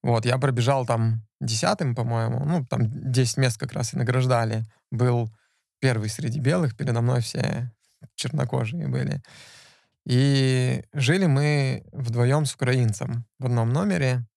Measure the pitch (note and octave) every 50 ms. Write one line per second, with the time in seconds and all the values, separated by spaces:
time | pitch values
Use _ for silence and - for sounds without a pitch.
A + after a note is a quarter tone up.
0 | - C3 A#2+ A2+ A2 A#2+ B2 C3 D3 C3+ B2+ A#2+ A2+ B2 C#3 C3+ B2 A#2 A#2+ A2+
1 | A2+ A2+ A2 A2+ - _ _ _ C3+ A#2 A2+ A2 - - G#3 - E3+ C3 A#2 B2
2 | A2+ A#2+ A#2 A2+ A2+ A#2 A#2+ B2 C#3+ D3 F3 E3+ C3 - B2+ B2 A#2 A2 C3 -
3 | - C#3 A#2+ C3 B2+ A2+ - - C3 B2 A#2 - C#3 B2+ - C#3+ B2 - - B2+
4 | B2+ A#2+ B2+ B2+ B2+ B2+ B2+ A#2 A#2 A2 A2 A2+ A2+ A2 _ _ _ _ - A2+
5 | B2 B2+ A#2+ A#2+ A2+ A2 A2 _ _ _ _ _ _ _ _ _ - C3 B2 A2
6 | G#2 A2 - - D#3+ A#2 A#2 D3+ B2 C3 E3+ F#3 E3 C3 - - D3 C3 A2+ A#2
7 | A#2 A#2+ B2+ B2 A2+ - - - - - - - B2 A#2+ - _ _ _ _ _
8 | - - _ - - B2 D3+ D3+ C3+ A#2 - B2+ A#2+ A2 A2 F3 D#3 C3+ B2+ B2+
9 | B2+ - - - - - - - - - - - - - _ _ _ _ _ _
10 | _ - B2 B2 C3+ C#3 C#3 C3+ C3 C3 C3 B2+ B2+ B2+ B2+ - - _ - D3
11 | B2+ A#2+ E3 F#3+ F#3+ E3 C3+ C#3 D3 D3+ D3 C#3+ C3+ C3 B2 - - - - -
12 | C3 A#2 A2+ A#2+ A#2+ B2 C#3 D3+ D3+ C3+ - - C#3 B2 B2+ C3 A#2+ A2 G2+ -
13 | - - B2 A#2 A#2 _ _ _ B2+ B2 A#2+ A#2+ A2+ A#2 A#2+ D#3 G3 G#3 F#3 E3+
14 | C#3 B2+ B2+ B2+ A#2 _ _